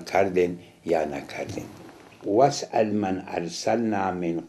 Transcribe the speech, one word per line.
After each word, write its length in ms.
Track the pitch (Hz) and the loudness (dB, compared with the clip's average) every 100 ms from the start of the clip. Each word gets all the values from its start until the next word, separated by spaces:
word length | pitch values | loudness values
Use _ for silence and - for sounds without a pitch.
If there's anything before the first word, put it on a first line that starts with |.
کردین 560 | - 92 98 90 90 87 - - - | 0 2 4 4 2 0 -12 -14 -2
یا 200 | 85 76 | 0 0
نکردین. 580 | 71 71 - 69 - - - - - - - 113 | -4 -10 -10 -8 -8 -10 -16 -20 -20 -20 -12 0
"واسأل 680 | 104 143 143 - - 110 | 4 4 4 -2 0 2
من 320 | 104 95 92 92 | 2 0 -2 -4
ارسلنا 840 | - 85 85 - 113 113 101 95 | -4 -4 -4 0 0 0 0 -2
من 320 | 90 87 82 | -2 -2 -2